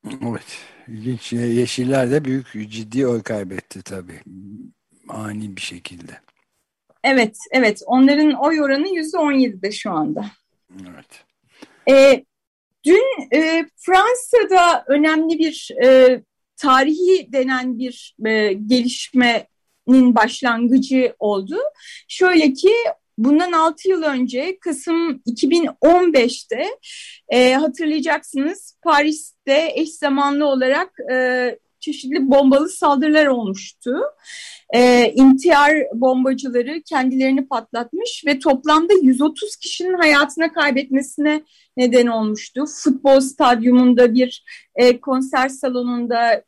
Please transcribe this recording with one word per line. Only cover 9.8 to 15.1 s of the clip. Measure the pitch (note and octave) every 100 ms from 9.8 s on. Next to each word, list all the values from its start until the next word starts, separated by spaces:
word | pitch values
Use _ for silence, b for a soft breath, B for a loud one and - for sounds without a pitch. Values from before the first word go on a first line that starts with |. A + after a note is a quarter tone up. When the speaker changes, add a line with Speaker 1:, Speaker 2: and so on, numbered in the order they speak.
| G#3+
Speaker 2:
anda. | E3+ D3+ D3+ G#3 _ _ _ _ F#2
Speaker 1:
Evet. | F#2 - _ - _ _ _ b b b -
Speaker 2:
E, | C4+ C4+ C4 _ _ _ _ _ _
dün, | C#4+ F#4+ C5 G#4 - C4+
e, | D#4+ E4 D#4+ _
Fransa'da | - F#4 G#4+ B4 - A#4+ G#4 F#4+ F4 D#4+ -
önemli | C#4+ D#4